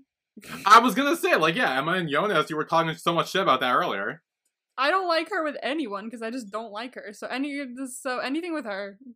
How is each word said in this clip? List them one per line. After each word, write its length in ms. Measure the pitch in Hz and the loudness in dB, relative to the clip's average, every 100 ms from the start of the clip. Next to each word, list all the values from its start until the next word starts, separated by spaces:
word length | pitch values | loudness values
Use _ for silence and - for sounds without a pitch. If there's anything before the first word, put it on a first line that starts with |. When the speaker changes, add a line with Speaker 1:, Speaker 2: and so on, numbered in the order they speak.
| _ _ _ - - - | _ _ _ -20 -16 -4
Speaker 1:
<laughs> 40 | 196 | 8
Speaker 2:
I 120 | 226 | 8
was 140 | 240 | 8
gonna 220 | 196 285 339 | 2 2 2
say, 200 | 370 330 | 2 4
like, 180 | 160 | 4
yeah, 220 | 180 202 131 | 2 0 0
Emma 140 | 156 | 0
and 160 | 185 165 | 0 0
Jonas, 400 | 147 208 165 151 | 0 2 2 0
you 60 | 156 | -2
were 80 | |
talking 300 | 151 165 165 160 | 2 2 2 0
so 160 | - | 0
much 180 | 170 151 | 0 0
shit 120 | 185 | 0
about 180 | 180 127 | 2 2
that 140 | 127 | 2
earlier. 480 | 135 170 98 104 151 _ _ _ _ _ - | 2 0 -2 -6 -8 _ _ _ _ _ -2
Speaker 1:
I 120 | 277 | 0
don't 160 | 370 359 | 2 2
like 200 | 330 330 | 0 0
her 160 | 381 | -4
with 120 | 302 240 | -4 -4
anyone, 480 | 233 311 247 196 226 | -6 -4 -4 -6 -10
'cause 120 | 240 | -10
I 80 | 220 | -8
just 200 | 254 208 | -8 -8
don't 220 | 214 226 | -10 -10
like 220 | 202 247 | -10 -12
her. 180 | - 202 | -12 -16
So 140 | 208 226 | -12 -8
any 320 | 247 294 277 | -6 -4 -6
of 160 | 269 247 | -10 -10
this, 240 | 269 - | -10 -8
so 180 | 269 247 | -6 -4
anything 360 | 247 302 349 | -4 -4 -4
with 100 | 302 | -6
her, 340 | 233 196 202 196 269 | -6 -8 -10 -14 -20